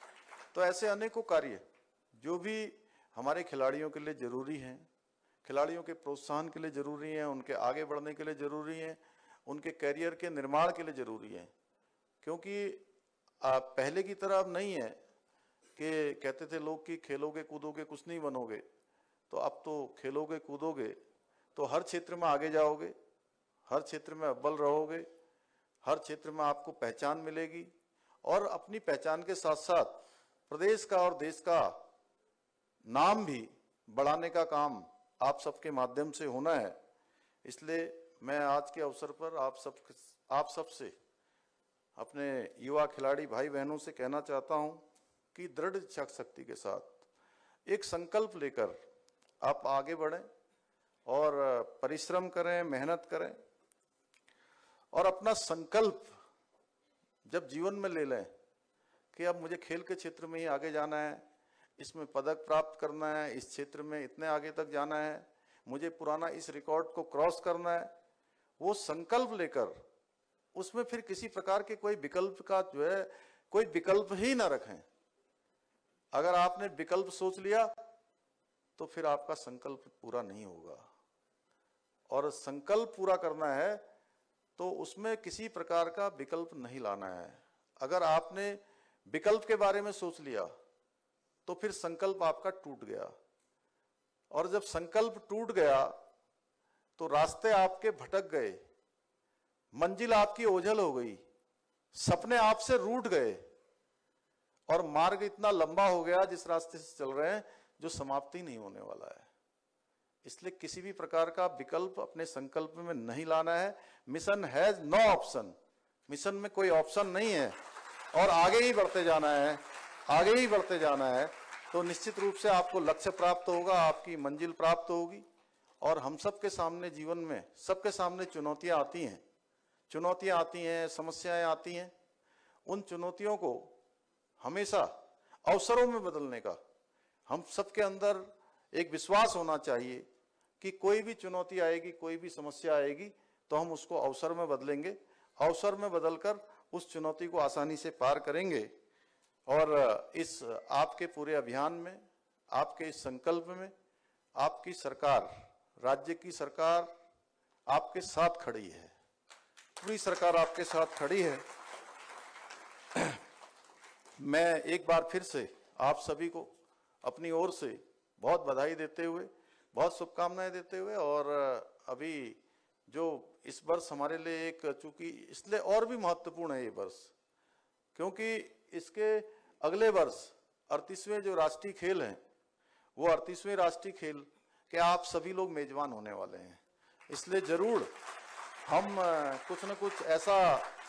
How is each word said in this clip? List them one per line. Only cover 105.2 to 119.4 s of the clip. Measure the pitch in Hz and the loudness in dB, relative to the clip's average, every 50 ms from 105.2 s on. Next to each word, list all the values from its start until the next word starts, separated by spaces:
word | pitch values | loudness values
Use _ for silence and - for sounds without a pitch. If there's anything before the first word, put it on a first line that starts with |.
| 208 | -2
इतना | 202 202 - 208 208 | -4 -4 0 2 4
लंबा | 202 175 160 156 165 185 196 196 | 4 4 4 2 4 6 6 6
हो | 180 175 165 | 6 4 4
गया | 170 175 185 196 | 4 4 4 4
जिस | 190 180 175 - | 4 2 -4 -2
रास्ते | 170 170 165 160 - - 165 | 0 0 0 0 -2 -8 -16
से | 156 - - - | -16 -16 -10 -6
चल | 143 135 135 | -4 -2 0
रहे | 139 151 165 202 | 0 0 2 0
हैं | 214 202 - - - _ _ _ _ | -2 -4 -8 -16 -20 _ _ _ _
जो | - 165 | -10 -8
समाप्ति | 151 - 143 135 135 139 139 139 - 175 180 | -8 -6 -4 -2 -2 -2 -2 -4 -8 -12 -10
नहीं | 160 123 113 | -10 -10 -10
होने | 107 98 95 101 | -12 -12 -14 -14
वाला | 101 104 - - - | -12 -12 -12 -12 -12
है। | - - - - _ _ _ _ _ _ _ _ _ _ _ _ _ _ _ _ _ _ _ _ | -14 -16 -18 -20 _ _ _ _ _ _ _ _ _ _ _ _ _ _ _ _ _ _ _ _
इसलिए | 131 - - 175 185 180 | -20 -18 -12 -10 -10 -10
किसी | - - 156 - 180 180 | -8 -10 -12 -10 -10 -10
भी | 196 190 | -10 -8
प्रकार | - 165 160 170 165 165 170 | -8 -6 0 2 4 4 4
का | 165 - 180 | 2 0 0
विकल्प | 180 180 180 135 - - 165 180 190 185 - | 0 0 -4 -6 -4 -4 -2 -2 -4 -4 -6
अपने | - - - 160 165 | -8 -8 -6 -8 -10
संकल्प | 160 - 135 135 135 - 160 156 160 160 | -8 -8 -10 -10 -6 -4 -4 -4 -4 -6
में | 170 170 170 165 | -10 -8 -8 -6
नहीं | 127 113 117 117 139 160 | -6 -6 -6 -6 -6 -2
लाना | 160 160 160 160 165 170 | 2 2 2 4 2 2
है। | 170 185 202 202 - - - - - _ - | 2 2 0 -4 -8 -14 -20 -20 -20 _ -8
Mission | 131 160 160 196 202 208 190 | -8 -4 0 0 0 2 0
has | 139 120 143 175 208 208 180 | 0 2 4 4 4 4 2
no | 160 147 165 208 226 214 196 | 0 2 6 8 8 8 8
option, | 151 - - - 131 107 95 90 - _ _ _ _ _ _ _ _ _ - | 6 4 0 -4 -4 -6 -6 -10 -20 _ _ _ _ _ _ _ _ _ -12
मिशन | 143 143 - 196 196 | -10 -6 -4 -2 -2
में | 196 202 208 | -2 -4 -4
कोई | - 190 196 185 | 0 2 4 6
ऑप्शन | 165 160 156 160 - 202 202 | 6 6 4 4 2 0 0
नहीं | 190 180 190 220 226 202 | 2 0 0 0 2 2
है | 156 135 110 95 - - - - - - - - - - - - | 2 2 0 -2 -6 -12 -14 -16 -16 -14 -14 -14 -14 -10 0 4
और | 156 185 202 | 6 6 8
आगे | 170 170 170 185 196 233 | 8 8 8 8 8 8
ही | 240 247 233 | 6 6 6
बढ़ते | 208 196 175 - 190 175 | 4 4 4 2 2 4
जाना | 170 160 156 156 147 | 4 6 6 6 4
है, | 147 143 | 4 4